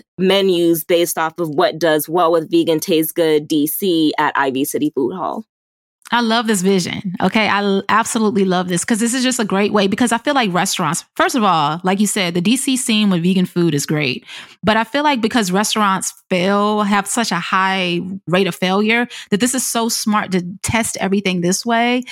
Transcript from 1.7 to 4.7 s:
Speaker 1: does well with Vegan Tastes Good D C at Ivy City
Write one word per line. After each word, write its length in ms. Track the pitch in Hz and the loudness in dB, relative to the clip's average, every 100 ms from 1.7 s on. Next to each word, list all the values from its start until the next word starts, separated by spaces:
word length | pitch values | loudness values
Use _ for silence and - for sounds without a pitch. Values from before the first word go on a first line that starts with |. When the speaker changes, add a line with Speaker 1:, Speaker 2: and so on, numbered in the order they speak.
| 160 | 2
Speaker 1:
does 320 | 165 156 151 | 2 2 0
well 220 | 165 165 | 0 2
with 180 | 170 156 | 2 2
Vegan 300 | 170 160 156 | 2 2 0
Tastes 320 | 175 160 156 | 2 0 0
Good 360 | - 160 151 151 | 0 2 2 2
D 200 | 156 147 | 0 0
C 440 | - 202 165 151 - | -2 0 2 0 2
at 180 | 151 - | 0 0
Ivy 300 | 139 131 | 0 0
City 240 | 147 | -2